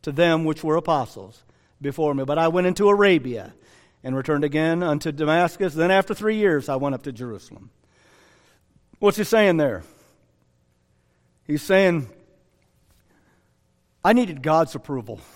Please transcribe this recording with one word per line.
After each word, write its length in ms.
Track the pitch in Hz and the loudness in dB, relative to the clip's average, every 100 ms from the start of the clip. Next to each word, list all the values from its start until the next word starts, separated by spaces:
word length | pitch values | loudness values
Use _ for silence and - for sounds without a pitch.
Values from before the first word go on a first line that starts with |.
to 100 | - | -6
them 320 | 139 170 165 | 0 2 2
which 180 | 160 151 | 0 -4
were 140 | 156 | -2
apostles 680 | 160 170 151 113 - 98 _ _ _ _ _ | -2 0 -2 -2 -12 -20 _ _ _ _ _
before 320 | 143 139 151 | -10 -2 -2
me. 120 | 139 | -2
But 120 | 135 151 | -2 0
I 120 | 165 | 0
went 180 | 175 180 | 2 0
into 220 | 180 202 | 2 4
Arabia 640 | 202 202 170 127 117 92 - _ _ _ _ | 6 4 4 0 -10 -12 -20 _ _ _ _
and 100 | 127 | -6
returned 300 | 131 131 147 | -6 -2 -2
again 400 | 147 151 160 170 | 0 0 0 0
unto 300 | 175 147 160 | -2 -2 -4
Damascus. 600 | 147 151 165 175 - 190 | -4 0 2 0 -2 -4
Then 180 | 151 175 | 0 2
after 220 | 190 190 | 2 0
three 220 | - 214 | -4 -2
years 320 | 220 202 151 127 | 0 2 0 -2
I 80 | |
went 200 | 135 143 | -4 -4
up 80 | 127 | -4
to 100 | 143 | -8
Jerusalem." 560 | 113 123 104 - 98 - _ _ _ _ _ _ _ _ _ _ _ _ _ | -12 -12 -14 -18 -20 -20 _ _ _ _ _ _ _ _ _ _ _ _ _
What's 180 | 202 214 | 0 0
he 60 | |
saying 320 | 202 220 202 | 2 4 4
there? 280 | 165 143 95 - _ _ _ _ _ _ _ _ _ _ _ _ _ _ _ | 4 0 -2 -12 _ _ _ _ _ _ _ _ _ _ _ _ _ _ _
He's 160 | - 147 | -6 -6
saying, 480 | - 196 190 170 120 - _ _ _ _ _ _ _ _ _ _ _ _ _ _ _ _ _ _ | 2 4 4 0 -6 -16 _ _ _ _ _ _ _ _ _ _ _ _ _ _ _ _ _ _
"I 80 | 185 | 2
needed 320 | 240 220 147 | 2 0 -4
God's 320 | 151 160 160 | 0 2 0
approval. 460 | 135 - 135 110 104 - | -4 -10 -10 -10 -16 -18